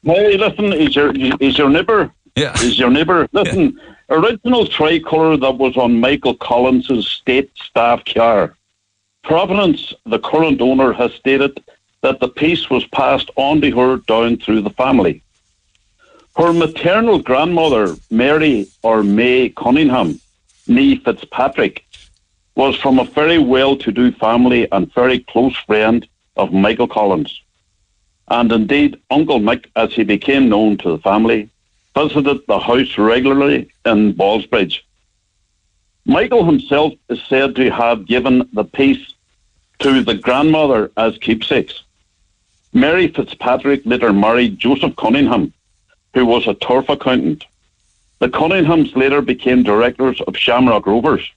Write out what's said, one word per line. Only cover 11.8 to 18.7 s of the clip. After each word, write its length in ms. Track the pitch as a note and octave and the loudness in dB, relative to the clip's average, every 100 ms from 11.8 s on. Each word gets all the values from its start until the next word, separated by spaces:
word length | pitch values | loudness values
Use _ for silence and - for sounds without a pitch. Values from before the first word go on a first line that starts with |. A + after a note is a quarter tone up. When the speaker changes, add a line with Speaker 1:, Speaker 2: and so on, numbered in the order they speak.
| _ _ | _ _
Speaker 1:
that 180 | C3+ C3 | -4 -2
the 80 | B2+ | -6
piece 420 | - D#3 E3+ - | -2 -2 -2 -2
was 160 | B2+ - | -4 -4
passed 440 | - C3+ C3+ - - | -2 0 -2 -4 -4
on 240 | C#3 D#3 | 0 0
to 100 | C#3+ | 0
her 260 | A#2 B2+ C3 - | 2 0 0 0
down 320 | A2+ A#2 A#2 | 0 0 -2
through 240 | - A2 | -2 -2
the 80 | G2+ | -2
family. 540 | - C3 C3 F2+ D2 _ _ _ _ _ _ _ _ _ - _ - | -4 0 2 0 -2 _ _ _ _ _ _ _ _ _ -20 _ -2
Her 160 | E3+ | 0
maternal 640 | E3+ D#3 D#3+ E3+ G#3 A#3 F3 | 2 -2 -2 -2 0 2 0
grandmother, 760 | B2 C3 D#3+ E3+ D#3+ A#2+ G2 D#2 _ | 0 -2 0 0 0 0 -2 -4 _
Mary 560 | A2+ C3 D#3 D#3 A#2+ G2 | 0 2 2 2 0 -4